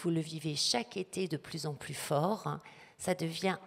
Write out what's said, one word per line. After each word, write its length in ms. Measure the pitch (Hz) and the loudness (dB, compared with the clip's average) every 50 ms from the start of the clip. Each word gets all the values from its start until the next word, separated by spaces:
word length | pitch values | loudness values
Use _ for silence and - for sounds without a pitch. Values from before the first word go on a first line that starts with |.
vous 100 | - 170 | 2 2
le 100 | 165 165 | 4 2
vivez 340 | 156 160 160 151 156 156 143 | 2 0 -4 -4 -2 0 0
chaque 420 | - - - - 240 226 - - | 2 2 4 2 2 0 -2 -4
été 300 | 190 185 - - 185 190 | -6 -6 -4 -2 -2 0
de 100 | 165 - | 0 0
plus 300 | - - - - 151 160 | -4 -4 -6 -6 -4 -4
en 80 | 151 143 | -4 -4
plus 200 | - - - 135 | -4 -8 -8 -6
fort, 520 | - - - 147 143 160 196 220 - - | -6 0 2 4 4 4 4 2 0 -2
hein, 140 | 147 151 160 - - - - - - - - | -4 -4 -4 -8 -14 -18 -20 -20 -20 -14 -4
ça 160 | - 185 175 | 0 0 0
devient 440 | - 165 165 160 - 190 190 180 - - | 2 0 -2 -2 0 2 2 0 0 -4